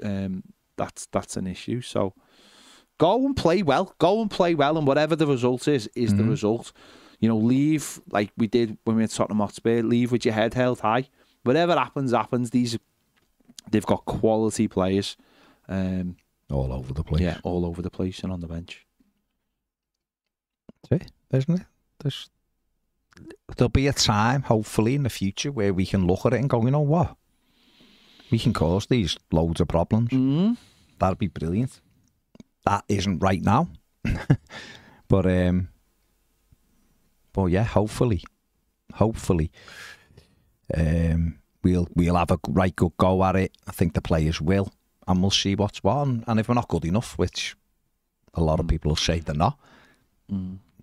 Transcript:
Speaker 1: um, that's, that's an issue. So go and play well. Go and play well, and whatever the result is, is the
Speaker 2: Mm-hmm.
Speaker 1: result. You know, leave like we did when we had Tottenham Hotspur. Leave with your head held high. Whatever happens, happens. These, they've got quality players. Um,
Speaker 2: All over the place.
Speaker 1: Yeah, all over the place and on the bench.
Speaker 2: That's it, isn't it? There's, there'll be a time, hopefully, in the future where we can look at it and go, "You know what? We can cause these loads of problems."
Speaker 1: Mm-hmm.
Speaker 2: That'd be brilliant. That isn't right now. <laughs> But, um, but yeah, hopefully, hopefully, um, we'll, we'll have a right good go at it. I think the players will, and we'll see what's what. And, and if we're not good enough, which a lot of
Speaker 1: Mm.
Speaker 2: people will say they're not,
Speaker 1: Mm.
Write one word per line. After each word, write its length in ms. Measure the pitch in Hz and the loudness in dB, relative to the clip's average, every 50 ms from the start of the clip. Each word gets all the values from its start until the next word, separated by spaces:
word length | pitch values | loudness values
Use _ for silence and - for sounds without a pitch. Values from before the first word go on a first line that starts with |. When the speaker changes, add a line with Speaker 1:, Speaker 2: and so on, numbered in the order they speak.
| - | -8
Speaker 1:
um, 400 | 107 98 98 98 95 92 92 - - - _ _ _ _ | -6 -6 -4 -6 -6 -6 -8 -10 -14 -20 _ _ _ _
that's, 320 | - - - - - - - | -8 -8 -8 -8 -12 -12 -8
that's 300 | - 98 - - - 101 | -6 -6 -6 -6 -8 -10
an 100 | 95 92 | -8 -8
issue. 340 | 90 - - - 113 123 | -10 -10 -10 -8 -8 -8
So 320 | 120 - - 113 104 95 - _ _ _ _ _ _ - - - - - - - _ _ _ - | -8 -6 -4 -2 -2 -2 -4 _ _ _ _ _ _ -20 -20 -20 -20 -20 -20 -20 _ _ _ 0
go 260 | 151 175 208 247 262 | 2 2 2 2 0
and 100 | 277 269 | 0 -2
play 280 | - - 165 170 214 196 | 0 0 2 2 2 2
well. 320 | 139 131 156 190 - - - | 2 0 0 0 -4 -2 0
Go 240 | 156 175 202 226 | 2 2 2 2
and 80 | 226 202 | 0 -2
play 240 | - - 185 175 170 | 0 0 0 2 2
well, 240 | 147 139 143 160 165 | 2 2 2 0 0
and 80 | 151 | 2
whatever 300 | 135 135 147 156 151 170 | 2 2 2 2 2 0
the 100 | 151 160 | 0 2
result 420 | 143 139 120 123 123 127 120 - 147 | 2 2 2 2 0 0 0 0 0
is, 220 | 147 131 104 - - | 0 0 -2 -4 -6
is 160 | - 120 107 101 | -2 0 2 2
the 80 | 101 | 2
Speaker 2:
Mm-hmm. 80 | 107 110 | 2 2
Speaker 1:
result. 420 | 139 143 107 104 113 120 - - - - - - - - - - - _ | 0 0 0 0 0 -2 -4 -12 -20 -20 -20 -20 -20 -20 -20 -20 -6 _
You 80 | 110 113 | 0 2
know, 80 | 113 110 | 2 2
leave 640 | 110 117 127 135 143 151 156 147 143 - - - - - | 2 2 4 4 2 2 2 0 -2 -6 -12 -14 -10 -4
like 200 | - 104 107 95 _ - | -2 -2 -2 -2 _ -2
we 80 | 120 | 0
did 320 | 101 - 120 117 107 110 - - | 2 2 2 2 0 -2 -4 -2
when 140 | 117 113 113 | 0 2 2
we 40 | |
had 80 | 110 104 | 0 0
Tottenham 300 | - - 117 - 101 107 | 0 -2 -2 0 0 0
Hotspur. 420 | 104 98 - - - 113 117 120 | -2 -2 -4 -4 0 0 2 2
Leave 300 | 113 113 120 120 120 120 | 2 2 2 2 2 2
with 120 | 123 113 - | 0 0 0
your 120 | 120 110 | 0 0
head 180 | 107 110 117 113 | 2 0 0 0
held 280 | 127 123 123 123 - | 0 0 0 0 0
high. 260 | - 107 110 127 135 - _ _ _ _ _ _ | 0 0 0 0 -2 -4 _ _ _ _ _ _
Whatever 320 | - 117 131 156 175 175 170 | 0 0 2 2 2 2 2
happens, 360 | 143 123 - - 143 139 127 | 2 0 -2 -2 -4 -2 0
happens. 400 | 117 113 107 - 131 120 123 117 | 0 0 0 0 -2 -2 -2 0
These, 260 | - 123 123 117 117 107 - _ _ _ _ _ _ _ _ _ _ _ _ _ - - - - | 0 0 0 0 -2 -6 -8 _ _ _ _ _ _ _ _ _ _ _ _ _ -20 -20 -6 -2
they've 120 | 110 107 95 - | -2 0 0 0
got 180 | 101 - - | 0 -2 -2
quality 640 | - - 95 107 110 110 110 110 107 - - 110 104 | -4 -4 0 2 2 2 2 0 0 0 0 -2 0
players. 500 | - 98 92 92 95 98 98 - - - _ _ _ _ _ _ _ _ _ - | 0 0 0 2 2 0 0 -2 -8 -14 _ _ _ _ _ _ _ _ _ -8
Um, 500 | 92 95 92 92 95 92 90 90 87 - _ _ _ _ _ - | -6 -4 -4 -4 -4 -4 -6 -6 -10 -12 _ _ _ _ _ -6
Speaker 2:
All 200 | 69 69 67 65 | -4 -4 -4 -4
over 220 | 65 65 64 65 65 | -6 -8 -8 -8 -8
the 100 | 76 78 | -8 -4
place. 180 | - 78 80 90 | -2 0 0 0
Speaker 1:
Yeah, 160 | 85 82 - | 0 -2 -4
all 240 | - 92 90 90 87 | -4 -4 -2 -2 -2
over 160 | 85 82 87 | -4 -4 -6
the 80 | 87 90 | -8 -8
place 300 | - - 95 92 92 - | -6 -6 -6 -6 -6 -6
and 120 | - 92 | -8 -8
on 100 | 92 87 | -8 -8
the 60 | 82 80 | -8 -10
bench. 360 | 82 85 90 - - - _ _ _ _ _ _ _ _ _ _ _ _ _ _ _ _ _ _ _ _ _ _ _ _ _ _ _ _ _ _ _ _ _ _ _ _ _ - - _ - - | -10 -10 -12 -12 -16 -20 _ _ _ _ _ _ _ _ _ _ _ _ _ _ _ _ _ _ _ _ _ _ _ _ _ _ _ _ _ _ _ _ _ _ _ _ _ -20 -20 _ -6 -4
Speaker 2:
That's 140 | - 180 - | -4 -4 -4
it, 80 | - - _ _ _ | -6 -18 _ _ _
isn't 300 | - 131 135 165 170 185 | -2 -2 0 0 -2 -2
it? 60 | - - _ _ _ _ _ - | -4 -8 _ _ _ _ _ -10
There's, 300 | - 139 - - - - _ _ _ _ _ _ _ _ _ _ _ _ _ _ _ _ _ - - - - - _ - - | -8 -6 -6 -8 -10 -18 _ _ _ _ _ _ _ _ _ _ _ _ _ _ _ _ _ -20 -20 -20 -20 -20 _ -8 -2
there'll 140 | - 123 117 | 0 0 2
be 180 | - 135 135 143 | 2 2 2 2
a 60 | 127 | 0
time, 500 | - - - 107 104 107 117 131 143 131 | 0 2 2 2 4 4 2 2 0 0
hopefully, 520 | - 117 113 107 - - - 107 113 135 | 2 0 0 0 0 0 0 2 2 2
in 80 | 147 139 | 0 -2
the 60 | 110 | -2
future 420 | - - 98 98 - - - 147 | -4 -4 -4 -4 -4 -4 -6 -6
where 220 | 139 120 101 101 92 | -4 -2 0 0 0
we 120 | 90 95 | 0 0
can 200 | - - 98 90 85 | 0 0 0 2 2
look 180 | 95 - - | 2 2 0
at 80 | 120 123 | 0 0
it 60 | 107 | 0
and 100 | 131 143 | 0 0
go, 140 | - 117 113 | 0 0 0
"You 80 | 127 | 2
know 80 | 139 151 | 2 2
what? 340 | 151 139 156 175 143 - - - _ _ _ _ _ _ _ _ _ _ _ _ _ - - _ _ _ _ - - - | 2 2 2 2 0 0 -4 -10 _ _ _ _ _ _ _ _ _ _ _ _ _ -20 -20 _ _ _ _ -20 -6 -2
We 80 | 117 113 | -2 0
can 140 | - 117 101 | 0 0 0
cause 320 | - - 80 90 101 - - | 2 2 2 2 0 0 0
these 300 | 135 120 95 76 - - _ - | 0 0 0 0 -2 -6 _ -2
loads 300 | - 80 82 82 82 - | 0 0 2 2 0 0
of 60 | 85 73 | 0 0
problems." 420 | - 82 85 - 110 110 117 117 | 0 0 0 2 0 0 0 0
Speaker 1:
Mm-hmm. 440 | 135 131 127 135 139 160 190 220 240 - - _ _ _ _ _ _ - | 0 0 2 2 2 2 2 0 0 -2 -6 _ _ _ _ _ _ -2
Speaker 2:
That'd 180 | 90 95 92 - | -2 0 0 0
be 80 | 107 85 | -4 -4
brilliant. 540 | - - 78 82 90 107 131 127 - - _ _ _ _ _ _ _ _ _ _ _ - - _ _ _ - | -4 -4 -4 -2 -2 -2 -2 -4 -6 -12 _ _ _ _ _ _ _ _ _ _ _ -20 -20 _ _ _ -2
That 180 | 95 101 101 - - | 0 0 0 0 -2
isn't 320 | 104 98 90 101 92 73 | -2 -2 0 -2 -2 0
right 220 | 95 95 98 82 | 0 0 0 0
now. 280 | 87 98 104 135 175 - - - _ _ _ _ - | 2 2 2 2 2 -2 -6 -14 _ _ _ _ -4
<laughs> 40 | - - 82 - - 139 - _ - - - - - - - - - - - _ - | -4 -4 -2 0 0 0 0 _ -8 -20 -18 -18 -18 -20 -20 -20 -20 -20 -14 _ 2
But, 160 | 98 95 90 | 2 4 4
um, 440 | 92 92 90 90 90 90 92 90 - - _ _ _ _ _ _ _ _ _ _ _ _ _ _ _ _ _ _ _ _ _ _ _ _ _ _ _ _ _ _ _ | 4 2 2 2 2 2 0 -2 -4 -8 _ _ _ _ _ _ _ _ _ _ _ _ _ _ _ _ _ _ _ _ _ _ _ _ _ _ _ _ _ _ _
but 140 | - 98 95 | -4 -2 0
yeah, 180 | 90 85 95 113 | 2 2 2 2
hopefully, 640 | 110 - 98 104 110 - - 131 123 101 82 - - _ _ _ _ _ _ _ _ _ _ _ - - | 2 0 0 0 0 0 -2 0 0 0 -2 -6 -10 _ _ _ _ _ _ _ _ _ _ _ -8 -2
hopefully, 580 | - 101 113 110 - - - 95 82 78 - - - - - - - - - - - _ _ _ - - _ _ _ _ _ _ _ _ - - | 0 0 0 0 -2 -2 0 0 2 0 -2 -4 -10 -20 -20 -20 -20 -20 -20 -20 -20 _ _ _ -20 -20 _ _ _ _ _ _ _ _ -6 -2
um, 640 | 80 82 78 82 85 82 82 80 82 82 80 - - _ _ _ _ - | 0 0 2 2 2 2 2 2 2 0 0 -2 -6 _ _ _ _ 0
we'll, 240 | 92 90 90 87 - - | 2 2 2 0 0 2
we'll 200 | 87 87 85 90 87 | 2 2 4 2 2
have 120 | 85 - | 2 2
a 80 | 92 82 - - | 0 0 -2 0
right 260 | 69 92 92 92 - | 0 2 2 2 0
good 160 | - 92 85 - - | 0 0 0 2 2
go 260 | 101 92 95 92 92 | 2 2 4 4 2
at 140 | 92 92 95 | 2 2 2
it. 200 | 92 - _ _ _ - | 0 -2 _ _ _ -8
I 20 | |
think 220 | - - 95 82 - | -4 -2 0 0 0
the 80 | 90 | -2
players 400 | - - 85 82 78 78 82 - | -2 0 0 2 2 0 0 -2
will, 320 | 78 80 95 98 98 95 - _ _ _ _ _ _ - | 0 0 2 0 0 -2 -6 _ _ _ _ _ _ 0
and 140 | 92 90 | 0 2
we'll 100 | 92 98 | 2 2
see 240 | - - - 98 98 | 2 0 0 0 0
what's 260 | 85 101 107 - - | 0 0 -2 -2 -2
what. 240 | - 95 117 143 143 139 | 0 0 0 0 0 -2
And, 180 | 123 117 113 - | -2 -2 -2 -2
and 140 | 113 110 | 0 0
if 80 | 107 - | 0 0
we're 60 | 123 | 0
not 120 | 123 113 - | 0 0 0
good 160 | - 82 80 | -2 -2 -2
enough, 340 | 82 90 110 - - - - | 0 -2 -2 -2 -4 -4 -2
which 380 | 90 90 - - - - - _ _ _ _ _ _ _ _ _ _ _ _ _ _ _ - | -2 -2 -2 -6 -10 -10 -10 _ _ _ _ _ _ _ _ _ _ _ _ _ _ _ -4
a 100 | 82 82 | 0 0
lot 160 | 78 78 78 | 2 2 0
of 60 | 82 | 0
Speaker 1:
Mm. 40 | 85 | 0
Speaker 2:
people 200 | 82 78 - 76 | -2 0 0 -2
will 60 | 78 - | 0 0
say 220 | - - 82 82 | 0 -2 -2 -2
they're 120 | 80 - 76 | -4 -4 -2
not, 240 | 73 87 117 143 - _ _ - - - _ _ _ _ _ _ _ _ - | 0 0 0 0 -4 _ _ -20 -20 -20 _ _ _ _ _ _ _ _ -8
Speaker 1:
Mm. 280 | 101 95 95 92 95 95 - _ _ - | -8 -6 -6 -8 -12 -14 -18 _ _ -20